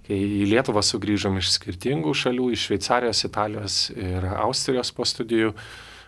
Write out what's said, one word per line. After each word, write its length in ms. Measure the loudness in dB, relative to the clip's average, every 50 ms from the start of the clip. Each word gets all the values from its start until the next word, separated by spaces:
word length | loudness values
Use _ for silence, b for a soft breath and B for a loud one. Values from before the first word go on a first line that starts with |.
kai 160 | -6 -4 -2
į 300 | 0 0 0 2 2 4 4
Lietuvą 320 | 4 4 4 4 2 2
sugrįžom 560 | 2 2 0 -2 0 0 0 2 2 0 0
iš 140 | 0 0 0 0
skirtingų 600 | -2 -2 -6 -10 -4 -2 -2 0 0 0 0 0
šalių, 300 | 0 0 0 0 2 2 0
iš 160 | 0 -2 0
Šveicarijos, 560 | -2 -2 -2 2 2 2 2 2 2 0 0 -2
Italijos 500 | -2 0 -2 -2 0 -2 -4 -4 -2 -2 -2 -2 -2
ir 340 | -4 -4 -4 -2 0 0 0 0
Austrijos 580 | 0 0 0 0 0 0 0 2 0 0 0 -2
po 160 | -4 -2 -2
studijų. 480 | -2 -2 -2 -2 2 2 4 4 2 0 B B B B B B B B B B